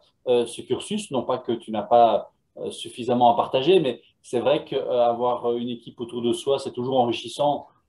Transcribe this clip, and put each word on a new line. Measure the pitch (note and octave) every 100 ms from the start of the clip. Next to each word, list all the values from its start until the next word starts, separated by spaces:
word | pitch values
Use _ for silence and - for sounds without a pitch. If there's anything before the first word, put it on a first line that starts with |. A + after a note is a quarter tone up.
| _ _ C3
euh, | A#2+ A2+
ce | -
cursus. | - A2 - G#3 -
Non | C3+
pas | - B2+
que | -
tu | A2+ -
n'as | A2
pas, | G2+ A#2+ A#2 G2+ - _ _ -
euh, | G#2
suffisamment | - A#2 - A#2 B2 B2
à | A#2
partager, | G#2+ C3 C#3 F#3+
mais | C#3 - _ _
c'est | - B2
vrai | A2+ D3+
qu'avoir, | - C#3 - B2 A#2+ A#2 B2 A#2+
euh, | A#2+ A#2+
une | A#2+
équipe | A#2 - -
autour | A#2 A#2+
de | A#2
soi, | A#2 C#3 C3+
c'est | C3
toujours | A#2+ B2 C3
enrichissant, | B2 A2+ A#2 - D3 C3+ - _